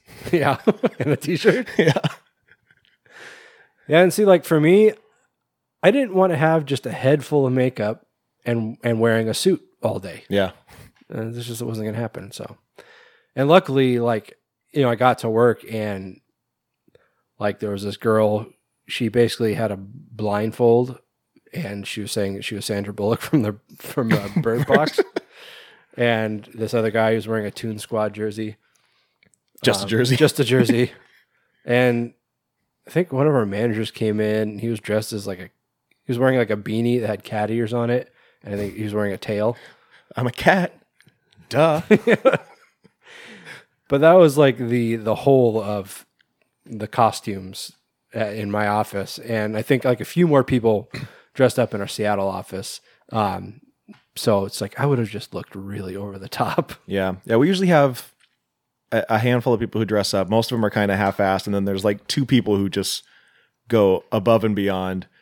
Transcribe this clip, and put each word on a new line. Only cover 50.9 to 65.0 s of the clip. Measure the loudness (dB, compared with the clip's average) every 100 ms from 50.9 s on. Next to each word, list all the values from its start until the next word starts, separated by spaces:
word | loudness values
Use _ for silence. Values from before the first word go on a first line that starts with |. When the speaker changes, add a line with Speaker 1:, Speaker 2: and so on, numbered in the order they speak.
| -14 -16
Speaker 1:
<clears throat> | -18 _
dressed | 0 2 2
up | -2 -2
in |
our | -8
Seattle | -4 -2 -2 -2
office. | -4 -8 -12 -12 -14 _ _ -8
Um, | -4 -2 -4 -10 -18 _ _ _ -20 _ -6
so | 0 0 0
it's | -6
like, | -10 -4
I | -2
would | 0
have | -2
just | -8 -14 -14
looked | -14 -16
really | -12 -12 -10 -10
over | -12 -14
the | -12
top. | -6 -4 -2 -4 -6
<laughs> | -6
Speaker 2:
Yeah. | -2 -2 -4 0
Yeah, | 2
we | 4
usually | 2 4
have | 6 4 0 -12 _ _ _ _ _ _ _ -4
a, | -2 0
a | 2
handful | 2 2 2
of | 0
people | 0 -2
who | 0
dress | 0 0
up. | -2 0
Most | 0 0
of | 0
them | 0
are |
kinda | 0 0 2
half-assed, | 0 0 0 0 -2
and |
then | -4 -2
there's, | -2 -2
like, | -2 -4
two | -4 2
people | 2 2 0
who | 0
just | -4 -4 -6 -12 _ _ _ _ _ -2
go | 4 4 2 0
above | -2 2 2
and | 2 -2
beyond. | -2 -2 -4 -6